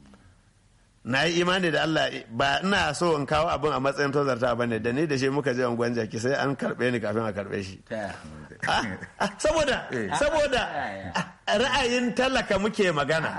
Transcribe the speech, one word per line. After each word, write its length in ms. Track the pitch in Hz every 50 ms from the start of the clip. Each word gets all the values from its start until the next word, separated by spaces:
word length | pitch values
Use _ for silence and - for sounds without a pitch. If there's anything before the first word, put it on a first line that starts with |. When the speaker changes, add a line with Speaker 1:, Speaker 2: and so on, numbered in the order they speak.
| - - - - - - - _ _ _ _ _ _ _ _ _ _ _ _ _ _ 107
Speaker 1:
Na 160 | 123 135 151
yi 160 | 170 170 170
imani 320 | 175 180 180 196 180 165
da 120 | 147 147 147
Allah, 260 | 160 160 151 139 127 131 131 - -
ba 300 | 113 117 139 139 139 143
ina 320 | 180 190 202 190 170 156 143
so 220 | - 175 175 160
in 100 | 147 139
kawo 220 | - 156 151 160 170
abin 240 | 156 139 139 151
a 80 | 139 131
matsayin 320 | 131 139 135 143 143 139
tozarta 460 | 131 147 143 139 127 117 127 123 120 117
ba 80 | 120 120
ne, 100 | 113 110
da 120 | 110 120
ni 140 | 120 139 165 156
da 80 | 143 127
shi 120 | 131 135
muka 240 | 139 143 131 139 123
je 100 | 123 127
unguwan 320 | 120 120 117 120 120 123
jaki 240 | 117 110 107 - 113
sai 140 | 110 127 139
an 180 | 131 131 135 139 -
karɓe 340 | - 220 - - 117 127
ni 80 | 123 117
kafin 240 | 104 104 104 113 113
a 80 | 110
karɓe 320 | 95 104 98 101 104 104 98
shi. 140 | 92 95 - - -
Speaker 2:
Ta 80 | 117
yaya? 200 | 110 104 95 - - - 78 78 76 76 - - - - -
Speaker 1:
Ah, 160 | 165 208 247 214 92 - - - - -
ah, 100 | 196 196 - -
saboda, 500 | - 302 302 320 302 269 233 185 - - 131
Speaker 2:
Eh. 160 | 123 107 92 143 160
Speaker 1:
saboda, 320 | 285 294 320 311 294 277 254 233 196 170
Speaker 2:
Ta 80 | 151
yaya? 360 | 147 131 110 98 95 95 90 -
Speaker 1:
ah, 160 | - - - - - _ -
ra'ayin 680 | 226 208 247 269 254 269 262 240 240 247 247 240 -
talaka 460 | - 254 262 269 240 208 - 208 190
muke 320 | 196 214 - - 202 180
magana. 380 | 160 147 143 135 156 160 147 113 98